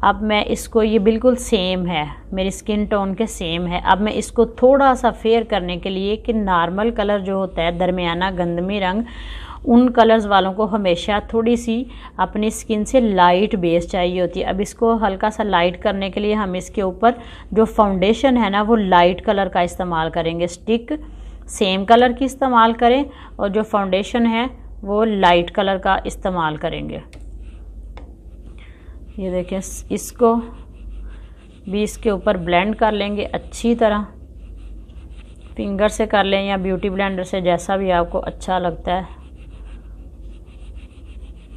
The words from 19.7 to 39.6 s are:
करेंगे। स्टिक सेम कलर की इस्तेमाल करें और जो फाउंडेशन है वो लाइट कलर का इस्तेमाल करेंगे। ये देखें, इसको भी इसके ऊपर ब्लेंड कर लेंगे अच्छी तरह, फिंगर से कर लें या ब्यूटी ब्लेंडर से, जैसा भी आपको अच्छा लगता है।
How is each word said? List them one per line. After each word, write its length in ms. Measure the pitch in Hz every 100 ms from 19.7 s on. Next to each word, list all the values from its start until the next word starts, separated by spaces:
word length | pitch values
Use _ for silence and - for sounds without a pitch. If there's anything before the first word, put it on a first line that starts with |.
| - 180 170 160
करेंगे। 380 | 160 165 170 175
स्टिक 520 | - - 233 233 302 - - - - -
सेम 380 | - 202 190 190
कलर 280 | 233 247
की 120 | 240 269
इस्तेमाल 480 | 262 269 240 226
करें 320 | 233 240 254 285 - - -
और 100 | 202
जो 140 | 196
फाउंडेशन 640 | 214 214 196 185 196 240 233
है 240 | 226 254 - - -
वो 200 | 196 208
लाइट 460 | 220 208 185 175 170
कलर 280 | - 196 190
का 240 | 196 190 202
इस्तेमाल 520 | - 202 185 156 151
करेंगे। 440 | 170 151 147 156 - - - - - - - - - - - - - - - - - - - - - -
ये 120 | 190
देखें, 260 | 180 180 190 190 - -
इसको 440 | 208 - - 233 233 233 - - - - - - - - - - - -
भी 140 | 196
इसके 280 | 208 - 233
ऊपर 260 | 196 202 190
ब्लेंड 380 | 170 175 196 220
कर 160 | 220
लेंगे 320 | 208 202 208
अच्छी 520 | - - - - 233 233
तरह, 300 | 226 208 202 - - - - - - - - - - - - - - -
फिंगर 300 | 214 196 208
से 180 | - 220
कर 180 | 208
लें 240 | 196 196 196
या 100 | 196
ब्यूटी 320 | 185 185 202
ब्लेंडर 340 | 190 196 190
से, 180 | 185 196
जैसा 360 | 180 170 175 196
भी 120 | 190
आपको 280 | 175 170 190
अच्छा 420 | - - - 185
लगता 340 | 180 165 -
है। 140 | 180 175 - - - - -